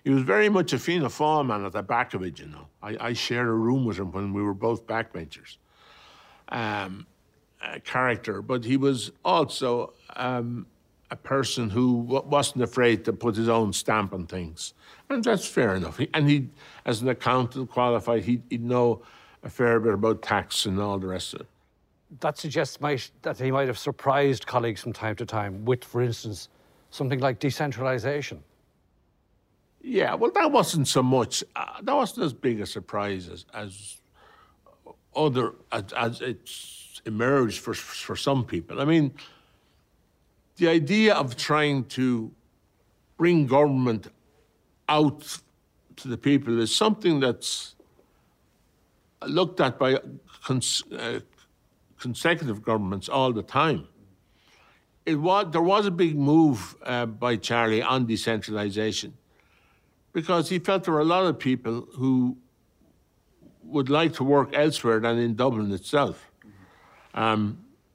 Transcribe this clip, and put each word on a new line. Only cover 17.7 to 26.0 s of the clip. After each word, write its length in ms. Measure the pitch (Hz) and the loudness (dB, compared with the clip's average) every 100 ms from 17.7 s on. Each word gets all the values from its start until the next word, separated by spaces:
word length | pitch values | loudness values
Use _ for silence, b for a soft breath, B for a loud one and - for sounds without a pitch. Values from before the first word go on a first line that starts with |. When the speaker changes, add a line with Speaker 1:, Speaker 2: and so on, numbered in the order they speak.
| - 123 117 117 117 | 0 2 2 0 0
Speaker 1:
he, 180 | 110 120 - | 0 -2 -4
he'd 140 | 120 | -6
know 380 | 117 123 120 110 B B B B | 0 2 2 0 B B B B
a 60 | - | -10
fair 300 | - 120 117 | 0 2 4
bit 140 | 113 | 2
about 280 | 101 110 107 | 2 2 0
tax 440 | - 104 - - 104 | 0 -2 -2 -4 -2
and 140 | 95 | -2
all 200 | 104 98 | -2 -4
the 80 | 95 | -4
rest 260 | 92 - | -6 -8
of 80 | - | -12
it. 60 | - _ _ _ _ _ _ 135 | -16 _ _ _ _ _ _ -6
Speaker 2:
That 160 | 156 147 | -6 -4
suggests 420 | 160 143 135 - | -4 -2 -4 -4
might, 300 | 147 135 - _ | -4 -4 -6 _
that 140 | 165 120 | -8 -4
he 120 | 131 | -2
might 160 | 135 135 | 0 0
have 100 | 110 | -4
surprised 720 | - - 139 139 143 127 - | -6 -4 0 4 4 0 -2
colleagues 340 | 123 117 104 | -2 -2 -4
from 120 | 120 | -8
time 220 | 107 110 104 | -6 -6 -6
to 80 | 113 | -6
time 400 | 110 101 95 110 | -4 -6 -4 -2
with, 180 | 123 | -2
for 180 | - 120 | -2 -2